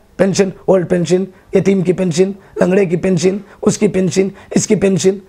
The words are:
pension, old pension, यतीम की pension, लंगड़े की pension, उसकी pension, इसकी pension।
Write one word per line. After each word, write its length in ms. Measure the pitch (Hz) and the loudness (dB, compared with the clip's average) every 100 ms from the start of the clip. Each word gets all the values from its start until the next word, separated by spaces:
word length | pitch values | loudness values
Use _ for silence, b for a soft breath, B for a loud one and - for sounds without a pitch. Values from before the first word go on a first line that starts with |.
| _ - | _ -2
pension, 340 | 196 175 190 - - | 0 2 -2 -2 0
old 200 | 185 170 | 0 2
pension, 380 | 180 165 180 190 b b 196 | -2 0 -2 -2 b b -2
यतीम 260 | 180 196 | 2 0
की 100 | 175 | 0
pension, 420 | 175 185 151 190 196 b b | -2 -2 0 -2 -2 b b
लंगड़े 240 | 180 196 185 | 0 2 0
की 100 | 170 | -2
pension, 440 | 190 180 180 202 - B | -2 0 0 -2 -10 B
उसकी 260 | 220 - 208 | -2 0 0
pension, 420 | 185 185 190 190 - B - | 0 0 0 -2 -4 B -2
इसकी 200 | - 202 | 0 0
pension। 440 | 196 185 190 196 | 2 2 0 -2